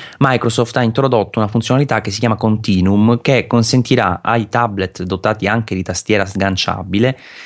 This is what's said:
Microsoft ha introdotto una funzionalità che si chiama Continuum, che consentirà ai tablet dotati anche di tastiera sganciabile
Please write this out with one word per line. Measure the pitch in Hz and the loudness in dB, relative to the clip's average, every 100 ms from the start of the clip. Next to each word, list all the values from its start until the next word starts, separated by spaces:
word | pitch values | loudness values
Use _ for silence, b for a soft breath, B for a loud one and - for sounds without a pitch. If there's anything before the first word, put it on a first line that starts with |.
| B B | B B
Microsoft | 139 123 117 113 117 - | 0 2 0 0 0 0
ha | |
introdotto | 117 113 135 120 98 - | 0 0 2 2 0 -2
una | 107 | 0
funzionalità | 113 110 127 143 110 | 0 0 0 2 0
che | 104 | -2
si | 101 | -2
chiama | 117 107 | -2 0
Continuum, | 113 107 107 95 92 101 107 120 | 0 0 0 2 4 4 4 2
che | - 127 - | 2 0 2
consentirà | 120 113 127 120 127 101 90 | 2 2 2 2 2 2 0
ai | - 117 104 | 0 -2 0
tablet | 117 120 98 92 - | -2 -2 -2 -6 -6
dotati | 90 95 110 107 95 | -6 -2 -2 -2 0
anche | 113 110 | -2 -2
di | 98 | -4
tastiera | 92 92 - 107 98 | -4 -6 -2 0 0
sganciabile | 95 98 95 - 92 90 139 - - B B | -2 -2 -2 -2 -4 -4 0 0 -2 B B